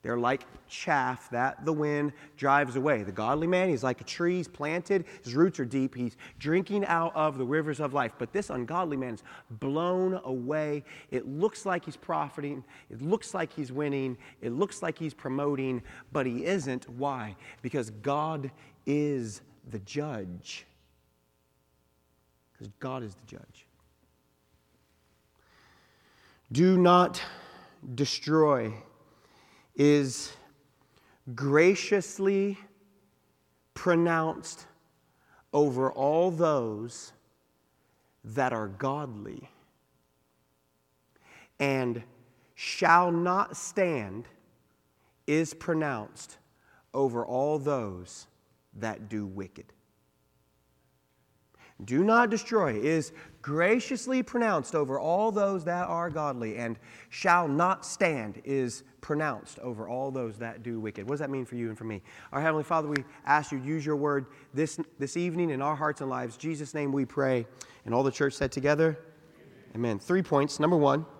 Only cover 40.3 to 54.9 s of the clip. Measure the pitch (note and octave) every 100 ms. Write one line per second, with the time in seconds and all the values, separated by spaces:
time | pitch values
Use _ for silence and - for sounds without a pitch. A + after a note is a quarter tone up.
40.3 | _ _ _ _ _ _ _ _ _ _
41.3 | - - _ C#3+ C3+ B2 A#2 A2 - _
42.3 | _ _ - - - E3+ E3+ F3+ E3+ F3+
43.3 | F#3 - B2+ - - F3+ D3 G2+ G2+ A#2+
44.3 | _ _ _ _ _ _ _ _ _ -
45.3 | D3+ D#3+ - - D#3+ D3+ B2 G#2 - -
46.3 | - _ _ _ _ _ C3 C3+ A#2 -
47.3 | B2+ D3 D3+ C#3 C#3 G#2+ F2+ F2+ - -
48.3 | _ _ _ _ - A2 G#2+ G#2 G#2+ G2+
49.3 | F#2+ F#2+ - - _ _ _ _ _ _
50.3 | _ _ _ _ _ _ _ _ _ _
51.3 | _ _ _ - _ G2+ B2+ G3+ A3+ A#3+
52.3 | A3 - A3+ E3 G#2+ C3+ D#3+ C#3+ - -
53.3 | - - D3+ F3 A#3+ - C4 B3 C4 -
54.3 | B3 A3+ F3 B2 D#3+ C#3